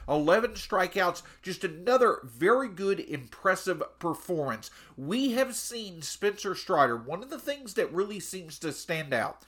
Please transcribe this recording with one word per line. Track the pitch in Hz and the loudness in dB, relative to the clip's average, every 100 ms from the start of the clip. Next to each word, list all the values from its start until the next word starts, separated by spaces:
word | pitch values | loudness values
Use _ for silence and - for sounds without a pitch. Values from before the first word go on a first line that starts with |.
| - | 0
eleven | 147 151 202 226 | 2 6 6 4
strikeouts, | 214 - 196 185 196 180 - - - | -4 -2 0 2 2 0 0 -10 -16
just | 180 185 | -10 -6
another | 185 160 180 254 233 - | -6 -4 2 6 6 4
very | 127 117 190 247 262 | -4 0 4 6 2
good, | 175 196 190 | -2 0 0
impressive | - 143 123 - 190 185 - 160 156 - | -2 -8 -10 -2 0 2 0 -2 -4 -4
performance. | 170 156 - 170 139 113 - - - - | -4 -2 -2 -2 -2 -4 -8 -18 -20 -12
We | 139 233 277 | -4 0 2
have | 233 269 | 2 0
seen | 226 - 240 208 165 | -2 -8 -8 -10 -10
Spencer | 143 - 202 202 196 | -10 -2 -2 -2 -4
Strider. | 180 - 170 131 117 | -4 2 6 6 4
One | 120 170 | -4 -8
of | 262 | -8
the | 294 | -10
things | - 285 247 | -6 -8 -6
that | 202 165 | -2 0
really | 165 202 208 | 0 -2 -4
seems | - 185 160 147 | -8 -10 -12 -8
to | 160 | -8
stand | - - 160 147 | -8 -6 -4 -2
out | 123 87 - | 0 0 -4